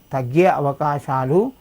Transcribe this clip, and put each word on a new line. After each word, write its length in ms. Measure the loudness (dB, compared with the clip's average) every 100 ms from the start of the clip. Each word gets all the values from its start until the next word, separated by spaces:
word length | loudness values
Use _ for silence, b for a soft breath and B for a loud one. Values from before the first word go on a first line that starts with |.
| -8
తగ్గే 320 | -6 -2 2 2
అవకాశాలు 1080 | 2 -2 -2 -2 -4 -2 -2 0 0 0 -4